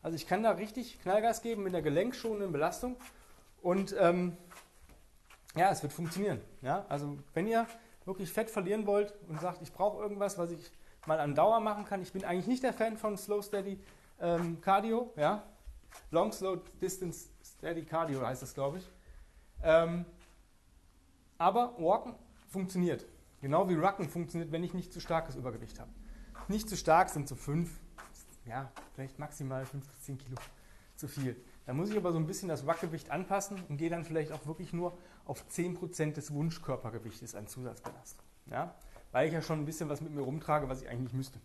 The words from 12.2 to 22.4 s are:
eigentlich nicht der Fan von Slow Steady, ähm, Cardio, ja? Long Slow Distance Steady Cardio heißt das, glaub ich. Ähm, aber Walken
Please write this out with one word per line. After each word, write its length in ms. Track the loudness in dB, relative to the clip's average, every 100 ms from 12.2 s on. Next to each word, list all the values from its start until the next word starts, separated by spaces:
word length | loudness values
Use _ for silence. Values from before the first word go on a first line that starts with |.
eigentlich 220 | -2 0 2
nicht 160 | 2
der 100 | 2
Fan 240 | 2 0 2
von 200 | -2 -2
Slow 260 | 0 0
Steady, 380 | 0 -4 -2 -8 -12 -20 -20 -4
ähm, 400 | 2 2 2 0
Cardio, 520 | 4 4 6 0 0 2
ja? 260 | 2 2 -4 -16 -16 -16 -18 -20 0
Long 200 | 4 4
Slow 280 | 2 -2 -2 -6 -6
Distance 480 | -4 -2 -6 -6 -14 -20
Steady 400 | -20 -10 -6 -4
Cardio 420 | -2 0 0 0
heißt 180 | -2 -4
das, 100 | -6
glaub 240 | -2 -2 -2
ich. 120 | -10 -18 -20 -20 -20 -20 -20 -2
Ähm, 420 | 6 6 6 -2 -6 -12 -20 -20 -20 _ _ -20 -20 -20 _ _ -20 4
aber 360 | 6 6 2 2
Walken 360 | 4 4 2 -12 -18 -20